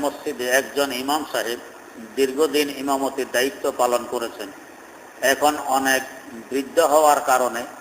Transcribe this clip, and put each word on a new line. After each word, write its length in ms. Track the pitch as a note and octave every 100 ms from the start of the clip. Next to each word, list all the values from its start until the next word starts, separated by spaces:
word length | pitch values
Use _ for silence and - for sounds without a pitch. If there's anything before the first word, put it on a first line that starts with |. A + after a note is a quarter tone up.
মসজিদে 460 | C#3+ - D#3 B2+ B2
একজন 420 | C3 C3+ C#3+ C#3
ইমাম 300 | B2+ C3+ D3 B2+
সাহেব 280 | B2 G#2+ A#2 - - - - A2 B2+
দীর্ঘদিন 520 | C3+ C3 D#3 C#3+ C#3+
ইমামতির 580 | C3+ C#3 C#3 C3+ C3+ B2+
দায়িত্ব 400 | B2 C3+ C#3 D3 C3
পালন 260 | B2 A#2+ A#2
করেছেন, 380 | B2 A#2 - G2+ - - - - - - -
এখন 340 | B2+ C3 D3 D3 -
অনেক 360 | C3+ C3+ C3 - - - A2+ A2
বৃদ্ধ 280 | C3 C3+ D#3+
হওয়ার 400 | D#3+ D3+ D3+ C#3+ B2+
কারণে 360 | B2+ B2 A#2+ B2 -